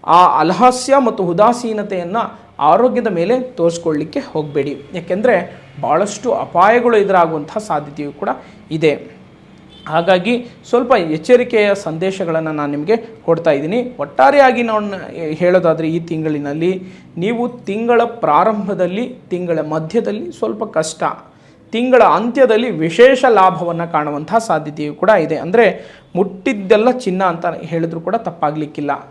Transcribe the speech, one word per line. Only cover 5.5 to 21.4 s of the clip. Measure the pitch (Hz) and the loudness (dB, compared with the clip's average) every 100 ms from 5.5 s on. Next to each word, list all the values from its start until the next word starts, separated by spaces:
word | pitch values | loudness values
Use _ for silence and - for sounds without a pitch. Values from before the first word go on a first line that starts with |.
| - - - | -14 -20 -8
ಭಾಳಷ್ಟು | 120 139 208 - 254 - | -2 0 -2 -4 -4 -4
ಅಪಾಯಗಳು | - 165 196 240 240 220 | -2 2 4 4 4 2
ಎದುರಾಗುವಂತಹ | 196 185 165 160 147 220 | 2 2 2 -2 -6 -10
ಸಾಧ್ಯತೆಯು | 208 156 147 143 143 | -4 -6 -6 -10 -12
ಕೂಡ | 139 202 - - - - | -8 -8 -8 -10 -20 -8
ಇದೆ. | 165 160 143 - - - - - - - - - | 0 0 0 -8 -20 -20 -20 -20 -20 -20 -20 -4
ಹಾಗಾಗಿ | 160 170 202 185 240 - - - | -2 4 2 2 -2 -4 -18 -2
ಸ್ವಲ್ಪ | 240 247 247 160 156 | 0 4 2 2 -4
ಎಚ್ಚರಿಕೆಯ | 165 247 247 226 208 | 4 4 4 2 2
ಸಂದೇಶಗಳನ್ನ | 202 170 160 185 190 170 160 160 | 0 -4 -4 -4 -4 -4 -2 -2
ನಾನು | 151 147 | -4 -4
ನಿಮಗೆ | 147 160 233 - - - | -4 0 -2 -2 -10 -2
ಕೊಡ್ತಾ | 160 160 | 0 2
ಇದ್ದೀನಿ. | 139 156 226 240 - | 2 0 -4 -4 -8
ಒಟ್ಟಾರೆಯಾಗಿ | 143 - 262 285 262 233 240 | -8 4 4 8 6 4 -2
ನಾನು | 214 208 190 - - 160 156 | -2 -4 -8 -12 -10 -8 0
ಹೇಳೋದಾದ್ರೆ, | 180 185 170 156 160 165 | 2 4 2 0 -2 -4
ಈ | |
ತಿಂಗಳಿನಲ್ಲಿ | 165 160 156 147 143 147 170 185 - - - - | -4 -6 -4 -4 -6 -4 -2 -4 -8 -20 -16 -6
ನೀವು | 190 233 240 - - | -4 -2 -4 -6 -8
ತಿಂಗಳ | 202 233 240 233 - | -6 0 2 2 -2
ಪ್ರಾರಂಭದಲ್ಲಿ, | - 151 196 214 190 185 180 190 247 - - | 0 2 2 0 -4 -2 -2 -2 -6 -10 -10
ತಿಂಗಳ | 180 175 160 151 | -8 -4 -4 -2
ಮಧ್ಯದಲ್ಲಿ | 156 160 233 202 208 349 | -6 -2 -4 -2 -6 -10
ಸ್ವಲ್ಪ | - 220 214 | -6 -6 -6
ಕಷ್ಟ, | 220 - 160 - 160 - - _ | -4 -4 -4 -4 -6 -6 -16 _